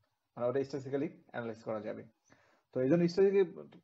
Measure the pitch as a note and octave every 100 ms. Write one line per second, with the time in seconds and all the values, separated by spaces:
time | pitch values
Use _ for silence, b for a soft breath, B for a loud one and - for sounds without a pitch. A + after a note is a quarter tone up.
0 | _ _ _ - B2 B2+ C3+ D3 B2+ C#3
1 | D3+ - - B2 A#2 A2 - A2 G#2 A2
2 | - _ _ b b b b C3 C3 E3+
3 | E3+ F#3 G3 G3 F3+ D3+ D3 -